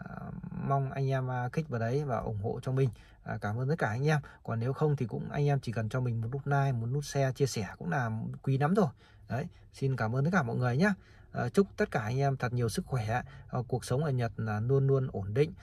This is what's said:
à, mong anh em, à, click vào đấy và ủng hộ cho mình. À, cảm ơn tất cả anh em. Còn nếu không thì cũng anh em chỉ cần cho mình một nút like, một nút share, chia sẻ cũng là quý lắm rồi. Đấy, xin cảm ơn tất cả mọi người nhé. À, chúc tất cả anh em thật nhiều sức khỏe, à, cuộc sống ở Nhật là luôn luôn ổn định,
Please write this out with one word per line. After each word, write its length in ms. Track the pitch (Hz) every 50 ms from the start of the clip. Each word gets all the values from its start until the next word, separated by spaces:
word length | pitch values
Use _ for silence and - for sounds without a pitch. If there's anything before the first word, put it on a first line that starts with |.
| - -
à, 80 | - - - - - - - - - - - 135
mong 240 | 139 139 135 131 -
anh 180 | 135 135 135
em, 200 | 135 131 131 127
à, 180 | 127 123 123 123 -
click 160 | 160 156 151
vào 120 | 123 117
đấy 240 | 113 113 127 147 151
và 140 | 139 120 107
ủng 240 | - 117 110 101 101
hộ 180 | 120 - 127 -
cho 100 | 131 127
mình. 180 | 131 139 123 98 - - - - - -
À, 140 | - - 110
cảm 180 | - 104 104 120
ơn 100 | 131 131
tất 100 | 160 165
cả 100 | 160 113
anh 180 | 104 123 139
em. 140 | 151 156 147 - - - - -
Còn 180 | - 113 113
nếu 120 | 117 127 135
không 240 | - 156 151 143
thì 100 | 139 127
cũng 240 | 104 - 98 107 110
anh 160 | - 143 143
em 140 | 143 143 135
chỉ 120 | - 123 104
cần 160 | 117 110 107
cho 120 | - 131
mình 200 | 123 123 113 113
một 80 | 110 113 131
nút 140 | 143 -
like, 260 | 139 139 139 139 139 131
một 140 | 117 113
nút 180 | 120 131 147 143
share, 280 | - - 143 135 131 120
chia 140 | - 139
sẻ 220 | 123 - 117 98 90 - -
cũng 120 | - 175
là 200 | 165 139 120 113 110 113 117 120 131 - -
quý 160 | 135 135 131
lắm 160 | 143 147 190
rồi. 140 | 220 190 135 - - - - - - - -
Đấy, 180 | 113 127 165 175 - - - - -
xin 240 | - 135 135 131
cảm 200 | 123 117 110 120
ơn 80 | 131 139
tất 60 | 165 190
cả 100 | 185 131
mọi 140 | 113 120
người 200 | 123 127 123 120
nhé. 160 | 135 185 208 190 - - - - - - - -
À, 160 | 123 123 123
chúc 180 | - 196 202 - -
tất 140 | - 208 -
cả 100 | - 139
anh 180 | 110 107 123 135
em 180 | 139 139 135
thật 160 | 131 - 117 120
nhiều 160 | 123 120 110
sức 180 | - - 180
khỏe, 360 | - 139 123 107 107 113 127 - - - - - -
à, 100 | - 127 117 -
cuộc 160 | 131 117 -
sống 200 | - 127 131 160
ở 60 | 147
Nhật 220 | 131 123 120 113 -
là 240 | - 110 110 107 107
luôn 260 | 110 123 139 135 135
luôn 220 | 135 135 135 131 131 -
ổn 220 | 101 95 95 104
định, 180 | 131 151 160 190 -